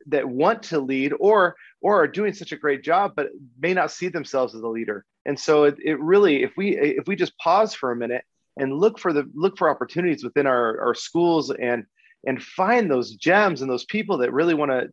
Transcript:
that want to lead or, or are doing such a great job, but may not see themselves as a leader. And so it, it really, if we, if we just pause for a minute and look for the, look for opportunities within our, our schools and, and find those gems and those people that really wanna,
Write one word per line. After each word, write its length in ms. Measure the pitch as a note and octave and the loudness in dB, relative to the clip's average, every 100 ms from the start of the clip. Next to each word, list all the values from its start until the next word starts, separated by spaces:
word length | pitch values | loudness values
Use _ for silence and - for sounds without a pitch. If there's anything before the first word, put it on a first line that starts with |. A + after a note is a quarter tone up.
| C#3+ | -4
that 200 | D3 B2+ | -2 -2
want 360 | B2 F3+ A3+ | 0 0 0
to 160 | - D#3 | -2 -4
lead 340 | C3 C3+ C#3+ - | -2 -2 -2 0
or, 360 | G3 G#3+ F3 - - _ | 4 4 2 -2 -18 _
or 220 | G3 G3+ | 0 2
are 60 | D3 | 2
doing 260 | F#3 G#3 | 0 -4
such 200 | G3+ E3+ | -4 -12
a 40 | D#3 | -4
great 260 | D3+ C#3 | -2 -2
job, 300 | C#3+ F3+ G3+ F#3 | 0 0 0 -2
but 120 | C#3 - C3 B2+ | -6 -8 -20 -6
may 120 | E3 | -2
not 200 | F#3 D3+ | 0 -2
see 160 | - F3+ | -4 -6
themselves 480 | E3+ C3 C3+ B2 A2+ | -6 -4 -2 -2 -4
as 60 | |
a 60 | A2+ | -8
leader. 380 | A2+ G#2+ G2+ - _ - | -6 -6 -8 -12 _ -8
And 120 | C#3 | -4
so 260 | - D3+ D3 | 2 4 4
it, 120 | C#3+ - | 2 -2
it 140 | D3 | -2
really, 420 | D#3 G3+ F#3+ C#3 | 2 4 6 4
if 120 | B2+ - | 0 -2
we, 180 | G3 - | -2 0
if 320 | D3 D3 E3+ | 0 -2 -4
we 80 | F3+ | -4
just 220 | F3+ - | -4 -2
pause 380 | E3 F#3+ G#3+ - | 2 2 2 -2
for 160 | C3 | -6
a 40 | A#2+ | -4
minute 280 | A#2 B2+ - _ _ - | -4 -6 -8 _ _ -6
and 160 | C3+ | -4
look 240 | C#3+ G#3+ G#3+ | 2 0 2
for 160 | F#3 | 0
the, 160 | D3 C3+ D3 | 0 -2 -2
look 240 | F#3 F#3+ | -2 2
for 100 | E3 | 0
opportunities 540 | - - E3+ F3+ C3 | 0 -4 -2 -2 -2
within 240 | A#2+ D3 C#3 | -2 0 2
our, 340 | B2 A#2 A2+ | 2 0 0
our 140 | A#2+ A2 | -2 -2
schools 560 | - E3 E3+ D#3+ B2+ | -4 0 2 2 0
and, 340 | - A#2+ A#2 G2+ _ _ _ C3+ | -4 -2 -2 -6 _ _ _ -6
and 160 | B2 | -6
find 480 | - - F#3+ B3 F#3+ | -6 -2 2 2 2
those 240 | B2+ A2 | 0 -2
gems 480 | G#2+ D#3 G3+ G3+ C3+ | -4 2 4 2 0
and 80 | C3+ | -4
those 160 | B2 - | -4 -4
people 320 | G#3+ - D#3+ | -6 -4 -2
that 160 | B2 | 0
really 220 | B2+ E3+ D3+ | 0 2 2
wanna, 320 | D3 B2+ A#2+ | 0 -2 -4